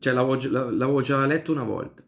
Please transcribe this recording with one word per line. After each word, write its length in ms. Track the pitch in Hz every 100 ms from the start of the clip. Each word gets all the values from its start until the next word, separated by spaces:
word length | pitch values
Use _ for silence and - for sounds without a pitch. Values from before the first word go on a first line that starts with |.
cioè 120 | 135
l'avevo 240 | 127 131 131
gi-, 140 | 127
la-, 200 | 127 123
l'avevo 300 | 110 131 143
già 240 | 127 139
letto 260 | 135 156 160
una 140 | 151
volta, 400 | 113 98 - -